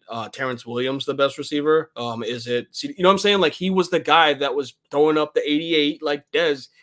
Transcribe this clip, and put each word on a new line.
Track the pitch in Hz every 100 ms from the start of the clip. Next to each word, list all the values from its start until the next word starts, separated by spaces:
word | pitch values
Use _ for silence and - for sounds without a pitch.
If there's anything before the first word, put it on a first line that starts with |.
| -
uh, | 113 107
Terrence | - 131 120 117
Williams | 120 131 135 139
the |
best | 139 139 143
receiver? | 139 147 151 156 156 -
Um, | 120 113
is | 113 120 117
it | 120 -
C-, | - 143 143
you |
know | 180
what |
I'm | 196
saying? | 208 202
Like, | 160
he | - 185
was | 185 180
the | 170
guy | - 160 156 135
that | 139 139
was | 127 - _
throwing | 143 156 156
up | 147
the | - 147
eighty-eight | 151 165 160 147 147
like | 151 147 _
Dez. | 160 165 139 - _